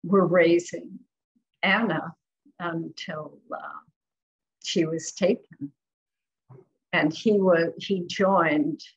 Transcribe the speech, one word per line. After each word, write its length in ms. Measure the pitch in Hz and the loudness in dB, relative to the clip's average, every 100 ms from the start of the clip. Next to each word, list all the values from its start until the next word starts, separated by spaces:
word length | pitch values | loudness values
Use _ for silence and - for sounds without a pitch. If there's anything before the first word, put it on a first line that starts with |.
were 220 | 170 196 175 | 2 2 4
raising 720 | 180 165 170 - - - - _ _ _ _ _ _ | 4 6 4 0 -12 -14 -18 _ _ _ _ _ _
Anna 520 | 185 196 226 160 165 - _ _ _ _ | 0 2 0 -2 -6 -16 _ _ _ _
until, 800 | 175 165 165 - - 156 151 - _ | -8 -6 -8 -12 -12 -12 -12 -18 _
uh, 280 | 156 151 151 _ _ _ _ _ _ _ _ | -12 -12 -16 _ _ _ _ _ _ _ _
she 220 | - 190 | -4 -2
was 260 | 160 165 - | 0 -2 -8
taken. 600 | - 185 233 _ - 143 _ _ _ _ _ _ _ _ - _ _ _ | -2 0 0 _ -14 -14 _ _ _ _ _ _ _ _ -20 _ _ _
And 200 | 170 151 | 0 0
he 200 | - 226 | 0 0
was, 400 | 208 185 170 165 - | 2 4 4 2 -4
he 260 | - 196 175 | -4 -4 -4
joined 720 | - 190 190 165 151 147 - - | 0 2 4 2 2 0 -4 -12